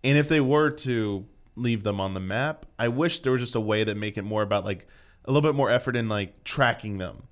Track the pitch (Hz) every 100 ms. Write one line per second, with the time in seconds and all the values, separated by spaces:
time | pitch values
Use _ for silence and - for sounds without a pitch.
0 | 131 143 147 160 131 147 151 147 131 120
1 | 107 101 98 - - - 120 113 101 101
2 | 95 95 92 107 143 156 - - 117 127
3 | 170 170 135 127 120 117 107 107 107 104
4 | 107 104 101 107 101 101 98 95 - -
5 | - _ - 139 151 139 127 120 - 120
6 | 113 104 95 - - - 127 113 110 98
7 | 90 53 -